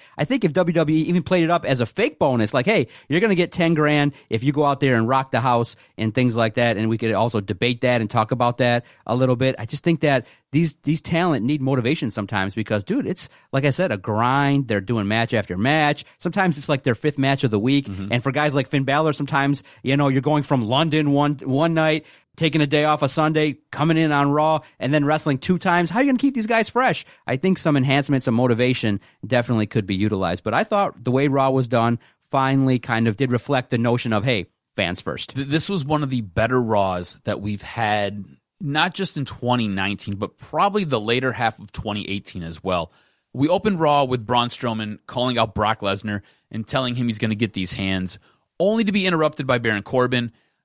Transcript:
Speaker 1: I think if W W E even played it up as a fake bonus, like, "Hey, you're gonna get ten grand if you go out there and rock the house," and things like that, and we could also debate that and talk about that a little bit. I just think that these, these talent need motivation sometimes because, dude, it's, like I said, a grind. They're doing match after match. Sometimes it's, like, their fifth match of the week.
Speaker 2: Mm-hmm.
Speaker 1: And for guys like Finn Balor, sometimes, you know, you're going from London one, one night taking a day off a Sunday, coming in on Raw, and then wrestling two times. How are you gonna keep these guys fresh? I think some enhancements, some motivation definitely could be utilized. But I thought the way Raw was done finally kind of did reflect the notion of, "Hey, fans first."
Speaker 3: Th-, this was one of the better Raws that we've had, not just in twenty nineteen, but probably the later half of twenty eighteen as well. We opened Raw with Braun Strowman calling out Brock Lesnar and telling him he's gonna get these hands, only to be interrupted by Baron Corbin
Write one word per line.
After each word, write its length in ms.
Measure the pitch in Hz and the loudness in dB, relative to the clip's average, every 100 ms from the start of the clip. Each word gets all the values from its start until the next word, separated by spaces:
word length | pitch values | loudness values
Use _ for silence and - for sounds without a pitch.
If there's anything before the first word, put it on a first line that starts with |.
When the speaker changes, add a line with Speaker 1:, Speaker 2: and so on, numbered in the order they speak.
| - - | -12 -6
Speaker 1:
I 80 | 160 | -4
think 180 | 262 | 0
if 80 | 175 | 0
W 220 | 147 175 | 2 2
W 240 | 165 151 156 | 2 2 2
E 40 | |
even 200 | 156 175 | 2 0
played 220 | 170 180 165 | 0 0 2
it 40 | |
up 160 | 170 147 | 0 0
as 140 | 131 | 0
a 60 | 117 | -2
fake 340 | - 254 - | 0 -2 0
bonus, 340 | 151 120 107 | 2 2 2
like, 120 | 135 123 | 0 2
"Hey, 220 | 214 120 - - | 2 0 -6 -2
you're 140 | 160 | 0
gonna 140 | 220 180 | 2 2
get 180 | 175 | 0
ten 200 | - 165 | 0 2
grand 380 | 160 147 147 143 - - | 2 2 2 2 -2 -6
if 140 | 113 | -2
you 80 | 131 | 0
go 140 | 147 147 | 2 0
out 160 | 139 | 2
there 160 | 135 120 | 2 2
and 100 | 113 | 4
rock 240 | 135 131 | 0 0
the 80 | 120 | 0
house," 380 | 127 120 117 - _ - | 2 2 0 -6 _ -4
and 160 | 110 | -2
things 220 | 117 123 113 | 2 2 2
like 200 | 113 123 | 0 2
that, 200 | 120 104 | 0 2
and 140 | 110 | 0
we 80 | 113 | 0
could 160 | 113 | 0
also 260 | 101 117 113 | 0 0 -2
debate 420 | 101 104 123 123 | -4 -2 -2 0
that 200 | 127 120 | 0 2
and 80 | 110 | 0
talk 220 | 120 113 | 0 0
about 260 | 123 120 120 | 0 0 2
that 260 | 123 120 - - - | 2 0 -4 -12 -4
a 80 | 123 | 0
little 220 | 131 120 | 2 2
bit. 180 | 131 - | 0 -2
I 80 | 113 | -6
just 180 | 147 | -4
think 180 | 175 165 | 0 2
that 240 | 151 131 - _ _ | 2 2 -2 _ _
these, 240 | 143 165 - | 0 0 0
these 180 | - 160 | -2 -2
talent 420 | - 170 180 131 | -2 0 0 0
need 200 | 117 147 | 0 0
motivation 480 | 131 135 117 151 123 | 0 0 0 -2 -4
sometimes 420 | 110 101 104 98 | -4 -4 -2 -2
because, 300 | 110 107 107 | -4 -2 -2
dude, 240 | 98 247 - | 0 -2 -2
it's, 200 | 185 - - _ | -6 -10 -14 _
like 140 | 135 143 | -2 0
I 60 | |
said, 200 | 135 180 | 0 -2
a 60 | 104 | -2
grind. 720 | 104 107 123 135 143 139 123 | -2 0 2 2 2 0 0
They're 140 | 104 | -2
doing 260 | 98 117 101 | -2 -2 0
match 260 | 113 117 | 0 0
after 240 | 113 101 95 | -2 -2 -2
match. 480 | 123 156 147 147 - _ | 0 2 2 0 -8 _
Sometimes 400 | 180 202 185 147 | -4 0 0 0
it's, 100 | 139 | -2
like, 140 | 139 | -2
their 100 | 135 | 0
fifth 240 | 113 151 143 | 0 -2 0
match 260 | 135 139 | 0 2
of 60 | 131 | 0
the 80 | 107 | 0
week. 300 | 120 143 139 | 2 0 -2
Speaker 2:
Mm-hmm. 220 | 92 98 | -8 -2
Speaker 1:
And 100 | 117 | -2
for 100 | 135 | 0
guys 220 | 139 151 | 0 0
like 140 | 139 135 | 0 0
Finn 160 | 143 | -2
Balor, 300 | 135 139 160 | 0 2 0
sometimes, 500 | 143 143 156 139 139 - - | -2 -2 0 0 -2 -6 -8
you 160 | - 139 | -2 0
know, 120 | 143 | 2
you're 120 | 131 | 0
going 220 | 147 147 | 0 0
from 240 | 143 135 107 | 0 0 2
London 420 | 131 160 156 147 | 0 2 0 2
one, 280 | 143 147 143 | 2 0 -2
one 300 | 131 135 165 | -2 0 0
night 320 | 160 156 156 - - _ - | 2 0 0 -4 -20 _ 0
taking 260 | 165 156 | 2 2
a 60 | 147 | 2
day 180 | 147 151 | 2 2
off 160 | 151 | 2
a 80 | 139 | 0
Sunday, 500 | - 156 156 151 131 _ | 2 2 2 0 -2 _
coming 260 | - 151 160 | -2 2 2
in 140 | 160 | 2
on 200 | 143 143 | 2 2
Raw, 280 | 147 156 156 - - | 2 2 0 -4 -6
and 140 | 127 | 0
then 120 | 151 143 | 2 2
wrestling 320 | 156 156 135 | 0 0 -2
two 200 | - 180 | 0 0
times. 320 | 190 175 170 | 2 0 2
How 100 | 202 | 0
are 40 | |
you 60 | 277 | 2
gonna 80 | 254 | 2
keep 180 | 277 254 | 0 0
these 120 | 214 | 0
guys 220 | 226 214 | 0 0
fresh? 360 | 247 254 165 - - - | 0 0 -2 -6 -12 -6
I 100 | 131 | -2
think 200 | 190 185 | 0 2
some 200 | 165 143 | 2 2
enhancements, 480 | 127 139 139 139 127 | 4 2 2 0 2
some 80 | |
motivation 640 | 117 127 113 127 127 113 101 - _ 110 | 2 2 2 2 2 0 -2 -6 _ -2
definitely 420 | 123 117 113 107 | -2 2 0 0
could 180 | 113 98 | -2 -2
be 100 | 95 | -2
utilized. 480 | 107 101 90 90 | 0 0 -2 -4
But 100 | 110 | -2
I 100 | 120 | -2
thought 400 | 220 208 196 - | 0 -2 -2 -4
the 80 | 120 | -2
way 160 | 127 143 | 0 2
Raw 240 | 135 135 | 2 2
was 160 | 131 123 | 0 0
done 320 | 120 117 117 - _ _ | 0 2 0 -6 _ _
finally 480 | 139 131 135 131 127 | -2 0 2 2 0
kind 280 | - 113 113 | -2 0 0
of 100 | 107 | 0
did 140 | 131 | -2
reflect 380 | 120 - 135 - | -2 0 -2 -2
the 80 | 120 | -2
notion 360 | 117 120 120 | 0 0 0
of, 100 | 107 | 0
"Hey, 240 | 123 113 87 _ _ - | 0 -2 -4 _ _ -4
fans 240 | 87 90 | -4 -4
first." 340 | - - - 127 | -8 -10 -8 -8
Speaker 3:
Th-, 120 | 139 | -2
this 220 | 156 156 | -2 -2
was 160 | 196 139 | -4 -2
one 160 | 151 | -2
of 80 | 143 | -2
the 120 | 127 | -4
better 380 | 101 110 113 127 | -4 -2 2 2
Raws 600 | 113 107 95 90 87 - - | 2 2 0 -2 -6 -8 -6
that 160 | 104 | -4
we've 200 | 101 101 | -6 -8
had, 640 | - - 107 107 101 104 90 - _ _ | -8 -4 -2 0 -2 -6 -14 -20 _ _
not 360 | 143 151 180 175 | -4 -2 -2 -2
just 220 | 185 151 | -6 -6
in 80 | 127 | -8
twenty 420 | - 120 123 110 | -6 -2 0 0
nineteen, 480 | 98 98 101 - 101 | -2 -4 -4 -8 -8
but 220 | 104 - | -8 -10
probably 460 | - 156 202 208 | -8 -2 0 0
the 160 | 170 123 | -2 -2
later 340 | 107 123 127 | 0 0 0
half 260 | 123 117 - | -2 -2 -4
of 120 | 107 | -12
twenty 380 | - 107 104 - | -10 -6 -6 -6
eighteen 320 | 98 - 95 | -8 -8 -10
as 220 | 82 78 | -10 -8
well. 280 | 92 90 82 _ _ _ _ | -2 -2 -4 _ _ _ _
We 140 | 127 147 | -2 0
opened 320 | 190 214 180 | 2 0 2
Raw 260 | 156 143 135 | 2 4 2
with 200 | 127 107 | -2 0
Braun 240 | 123 120 | 0 0
Strowman 500 | - 123 110 107 107 - | -4 -6 -4 -6 -10 -8
calling 320 | 127 127 120 | -4 0 0
out 160 | 113 | 0
Brock 280 | - 107 110 | 0 0 0
Lesnar 400 | 101 98 110 104 - _ _ | -2 -2 -4 -6 -8 _ _
and 180 | 117 110 | -10 -4
telling 280 | 139 127 123 | -2 -2 -2
him 120 | 120 | -4
he's 120 | 107 | -2
gonna 160 | 113 104 | -2 0
get 180 | 110 | -2
these 200 | 98 90 | -2 -6
hands, 440 | - 95 95 92 - _ _ _ - | -4 -2 -2 -4 -10 _ _ _ -2
only 240 | 185 226 | 0 2
to 80 | 214 | 0
be 140 | 202 185 | 0 0
interrupted 400 | 165 151 151 131 | 2 0 0 -2
by 140 | 123 | 0
Baron 240 | 117 104 | 0 -2
Corbin 480 | - 131 123 127 120 - _ _ | 0 0 2 0 -4 -10 _ _